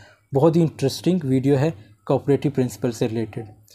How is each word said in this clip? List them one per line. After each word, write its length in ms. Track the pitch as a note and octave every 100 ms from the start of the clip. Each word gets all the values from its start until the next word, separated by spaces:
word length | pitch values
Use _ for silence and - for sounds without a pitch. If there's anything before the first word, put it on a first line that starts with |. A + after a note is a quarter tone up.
| - _ -
बहुत 220 | C3+ E3 D#3+
ही 60 |
इंटरेस्टिंग 600 | E3 - C3+ - E3 F#3
वीडियो 320 | C#3 C3 C3 C#3+
है 180 | D#3 - - _ -
कोऑपरेटिव 440 | C3+ - C3+ D3+
प्रिंसिपल 400 | C3+ B2+ - B2+
से 160 | A2+ B2
रिलेटेड। 380 | A2+ G#2+ A#2 G#2+ - _